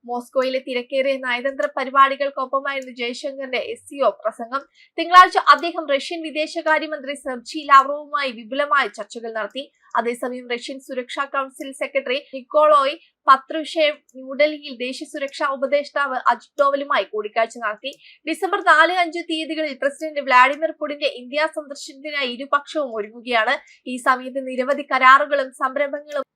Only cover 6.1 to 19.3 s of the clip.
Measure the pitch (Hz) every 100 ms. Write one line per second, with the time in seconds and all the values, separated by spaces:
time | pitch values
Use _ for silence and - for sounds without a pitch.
6.1 | 339 311 294 311 339 311 311 311 302 262
7.1 | 285 285 247 240 311 285 269 269 294 294
8.1 | 285 277 226 220 269 285 294 247 - 202
9.1 | 240 226 220 208 262 294 _ _ 233 233
10.1 | 240 254 254 247 240 240 269 269 254 247
11.1 | 302 277 277 269 - 277 262 277 269 262
12.1 | 262 - 269 247 302 302 285 269 320 _
13.1 | _ - 269 - 320 285 330 302 294 _
14.1 | 254 262 269 302 302 294 233 247 262 302
15.1 | 302 277 - 294 277 262 285 285 294 277
16.1 | 254 - 233 _ - 277 277 285 269 190
17.1 | 214 208 226 226 240 220 214 - - -
18.1 | _ 294 320 370 403 349 302 330 370 349
19.1 | 339 330